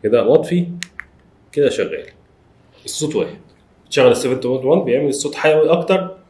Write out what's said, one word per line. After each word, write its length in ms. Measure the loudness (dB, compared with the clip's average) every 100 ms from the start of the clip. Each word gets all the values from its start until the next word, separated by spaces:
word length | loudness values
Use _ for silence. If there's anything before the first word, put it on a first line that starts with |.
كده 280 | 2 2 4
مطفي، 360 | 2 2 -2 -4 -8 -14 _ -20 _ _ _ _
كده 180 | 0 0
شغال. 360 | 0 -4 -6 -14 _ _ _ _ _ _ _ -14
الصوت 300 | -6 -4 -2
واحد. 220 | -4 -8 -20 _ _ _ _
تشغل 220 | 2 4
ال 60 | 4
سفن 180 | 0 -4
بوينت 300 | -2 -4 2
وان 180 | 0
بيعمل 240 | 2 0 0
الصوت 280 | -4 -6 -2
حيوي 360 | 2 4 4
أكتر. 460 | 2 2 -2 -2 -12 _